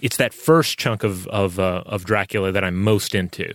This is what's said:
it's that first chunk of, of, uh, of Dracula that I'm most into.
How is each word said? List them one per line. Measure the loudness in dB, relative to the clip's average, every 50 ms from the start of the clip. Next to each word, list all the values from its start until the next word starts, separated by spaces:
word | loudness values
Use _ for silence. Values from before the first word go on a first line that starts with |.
it's | -2 -2 0 0
that | 0 0 -2
first | -2 2 4 4 6 4 2 -2 -4
chunk | -2 -2 -2 0 -2
of, | -2 -2 -4 -8
of, | -4 -2 0 0 0 2 0
uh, | 0 0 0 -2 -4
of | -6 -6 -6 -2
Dracula | 0 0 0 0 0 -2 -2 -2 0 0
that | 0 0
I'm | 0 0 0
most | 2 4 2 2 2 0 -2
into. | -2 -2 -4 -6 -8 -8 -6 0